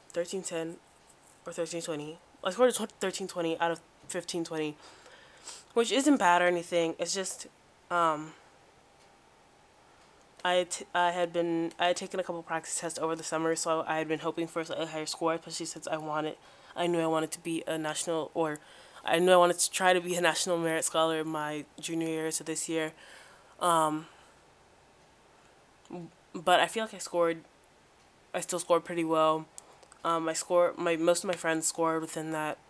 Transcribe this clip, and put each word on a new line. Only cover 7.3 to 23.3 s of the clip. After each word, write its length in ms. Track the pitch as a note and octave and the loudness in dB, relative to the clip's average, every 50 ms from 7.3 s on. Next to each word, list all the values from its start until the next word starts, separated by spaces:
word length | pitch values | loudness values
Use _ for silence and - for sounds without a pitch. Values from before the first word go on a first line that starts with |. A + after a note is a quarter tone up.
| - - - - - _ _ _ _ _ _ - | -6 -10 -12 -16 -20 _ _ _ _ _ _ -2
um, 420 | F3 F3 E3+ D#3+ D#3 D3+ D#3 D#3 D3+ - - - - - - _ _ _ _ _ _ _ - - _ _ _ _ _ _ _ _ _ _ _ _ _ _ _ - - - - - _ - _ _ _ - - | 2 2 4 4 2 0 -4 -10 -14 -20 -20 -20 -20 -20 -20 _ _ _ _ _ _ _ -20 -20 _ _ _ _ _ _ _ _ _ _ _ _ _ _ _ -20 -20 -20 -20 -20 _ -20 _ _ _ -4 0
I 220 | F3+ F3+ F3+ F3+ F3 | 2 2 2 2 0
t-, 160 | - - - - - | -4 -10 -8 -2 0
I 160 | F3+ F3 F3 | 2 2 2
had 220 | F3 F3+ F3 E3+ E3+ | 2 0 -2 -2 0
been, 400 | E3+ E3+ E3+ E3+ E3 E3 E3 - | 0 0 0 0 0 -2 -2 -2
I 100 | - F3 | 0 0
had 100 | F3+ F3+ | 0 0
taken 220 | - G3 F#3 - F#3 | -2 -4 -8 -6 -6
a 40 | F3+ | -6
couple 180 | - E3+ E3+ E3 | -6 -6 -8 -6
practice 360 | - E3 E3 D#3+ - - - | -6 -6 -6 -6 -6 -6 -6
tests 200 | F3 E3 - E3 | -4 -6 -4 -4
over 160 | D#3 D#3+ E3 | -2 -2 -4
the 80 | D#3+ D#3+ | -4 -4
summer, 320 | - E3 D#3+ D#3+ D#3+ E3 | -4 -2 0 0 0 0
so 280 | D#3+ - F3 D#3+ D#3+ - | 0 0 0 0 0 0
I 100 | - D#3+ | -2 -2
had 100 | D#3+ D#3 | -2 -2
been 120 | D#3 D#3+ D3 | -2 -4 -4
hoping 280 | E3 E3 D#3 E3+ E3 | -4 -4 -4 -4 -4
for 140 | E3 - E3+ | -4 -4 -6
a 40 | D#3+ | -6
slightly 200 | D#3+ D3 - E3 | -6 -6 -6 -6
higher 200 | D#3+ D#3 D#3 D#3 | -6 -6 -8 -6
score, 280 | D3+ - - E3+ D#3+ D#3+ | -6 -6 -2 -2 -2 -2
especially 320 | E3 - E3 D#3+ - E3+ | -2 -4 -8 -10 -8 -8
since 220 | D#3 - D#3+ - | -8 -10 -10 -6
I 100 | - D#3+ | -6 -4
wanted, 400 | D#3 D#3 D#3 D3+ D3+ D3+ D#3 - - - - - - - - - | -4 -4 -4 -4 -2 -2 -4 -6 -10 -16 -20 -20 -20 -20 -12 -6
I 120 | - F3 | -2 0
knew 120 | F3 F3 E3 | 2 2 2
I 60 | E3 | 2
wanted 240 | D#3+ D#3+ D#3+ D#3+ D#3 | 2 2 0 0 -2
to 80 | - - | -4 -6
be 240 | - F3 E3 E3 - | -6 -4 -4 -4 -4
a 100 | - D#3+ | -4 -4
national, 540 | D#3+ D#3 D3+ D#3 - - F3 E3 D#3+ D3+ - - | -4 -4 -4 -4 -4 -4 -2 -2 -2 -4 -4 -2
or 260 | E3+ E3 D#3 D3+ D3+ - - - - - - - - - | -2 -2 -2 -2 -6 -12 -18 -20 -20 -20 -20 -16 -8 -2
I 160 | - D#3+ E3+ | 2 2 4
knew 120 | F3+ F#3 | 6 8
I 60 | F#3 | 8
wanted 220 | F3+ F3 F3 F3 F3 | 8 8 6 4 2
to 120 | - - | 0 0
try 220 | - - F#3+ F#3 F#3 | 0 2 4 4 4
to 60 | F3+ | 4
be 160 | F3 F3+ F3 | 2 -2 0
a 60 | F3 | 2
national 360 | F3 E3 D3+ - - F#3+ F3 | 2 2 2 2 0 0 0
merit 280 | E3+ E3 E3 D#3+ D#3+ - | 0 0 0 0 0 0
scholar 380 | - - E3 D#3+ D#3+ D#3+ D#3 D#3 | 0 2 2 2 2 2 0 -2
my 420 | D#3+ D#3 D3+ D3+ D3+ D3+ D3+ D3 - - - | -4 -4 -4 -4 -4 -6 -8 -10 -12 -14 -12
junior 280 | - - E3 E3 E3 | -8 -6 -4 -2 -2
year, 240 | D#3+ D#3+ D#3+ D#3 D#3+ | -2 -2 -4 -4 -4
so 120 | D#3 - D3+ | -4 -6 -4
this 260 | E3 D#3+ D#3 - - | -6 -6 -6 -4 -4
year. 240 | E3 D#3+ D#3 D#3 - - - - - - - - | -2 -2 -2 -4 -6 -12 -20 -20 -20 -20 -20 -20